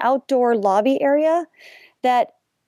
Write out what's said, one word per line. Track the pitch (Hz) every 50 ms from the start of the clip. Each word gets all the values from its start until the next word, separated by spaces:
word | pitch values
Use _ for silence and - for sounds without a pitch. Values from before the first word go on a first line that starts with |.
outdoor | - 240 269 262 - - 277 247 247 233 233
lobby | 214 196 202 190 208 214 269 269 -
area | 285 277 285 302 311 320 330 349 330 - _ - - - - - - _ _ _ -
that | 254 247 247 - - _ _ _ _ _ _ _